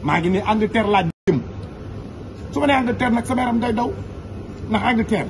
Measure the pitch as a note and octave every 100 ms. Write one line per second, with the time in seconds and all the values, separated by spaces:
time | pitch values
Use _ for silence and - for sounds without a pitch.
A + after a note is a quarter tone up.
0 | C#3+ E3 E3+ F#3 G3+ G#3+ G#3+ A3+ G#3 G3+
1 | E3+ - - D3+ - - - - - -
2 | - - - - - - C#4+ C4+ B3 A#3+
3 | B3 A#3 A#3 B3+ B3 A#3 A#3+ A3+ A#3+ -
4 | - - - - - - - G#3+ F#3 A#3
5 | A3+ G#3 A2+